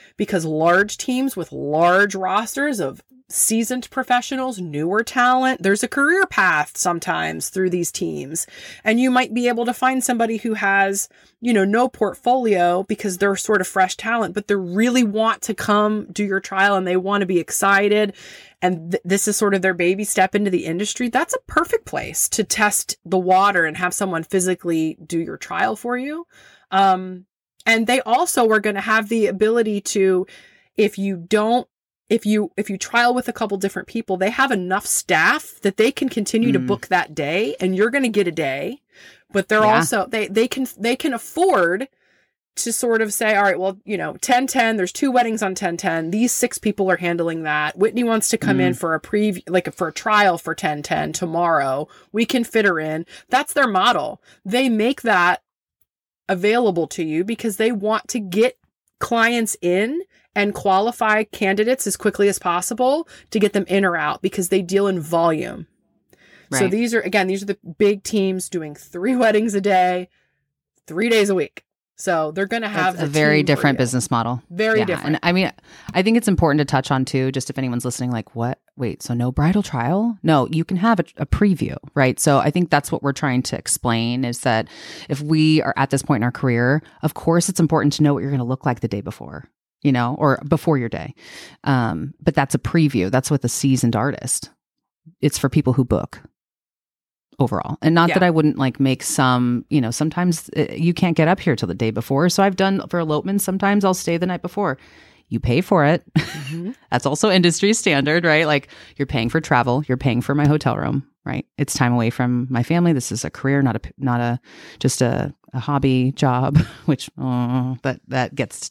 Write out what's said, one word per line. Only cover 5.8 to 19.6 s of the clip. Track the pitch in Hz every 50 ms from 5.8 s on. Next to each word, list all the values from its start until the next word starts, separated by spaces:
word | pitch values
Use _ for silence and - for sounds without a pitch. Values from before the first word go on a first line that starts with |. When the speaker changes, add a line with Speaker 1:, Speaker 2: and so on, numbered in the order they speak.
| -
Speaker 1:
a |
career | 233 - 285 277 302 349 381 392
path | 370 - - 190 180 160 151 151 - -
sometimes | - - 180 175 170 - 185 165 160 160 160 160 160 -
through | - - 185 190 185
these | 175 180 170 -
teams. | - - 180 165 156 147 139 139 160 - - - - - - - - - -
And | 220 220 233
you | 254 262
might | 254 254 254 - 214
be | 247 240
able | 247 240 233 240
to | 240 240
find | - 254 262 262 262 240
somebody | - 247 226 233 220 226
who | 214 - 233 220
has, | 202 196 196 196 196 196 196 196 202 - - _ _ _ _ _ -
you | 226 247 233
know, | 202 190
no | 196 208 233 247
portfolio | 262 - - 220 196 - - - 240 247 262 240 220 202 180 175 175 175 185 196
because | - 214 - - 202 180 175
they're | 202 202 196
sort | 185 - - 214 196
of | 185 -
fresh | - 196 185 180 -
talent, | - - 226 233 233 214 170 190
but | 208 202 -
they | 202
really | 196 185 170 175 202 226 247 240 254 240
want | 208 202 214 220 220 214 - -
to | - 208
come | - - - 208 208 208 214 214 214 - -
do | 175 - 208
your | 196 190 196
trial | 196 - 196 190 196 202 202
and | 190 190
they | 180 180
want | 185 180 196 202 202
to | 196
be | 175 190 170
excited. | 160 - - - 202 196 196 196 208 202 208 214 214 208 - - - - - - - - _ -
And | - 180 185 165 165 170
th-, | 185 190 -
this | 175 190 196 - 214
is | 208
sort | - 220 202 196
of | 190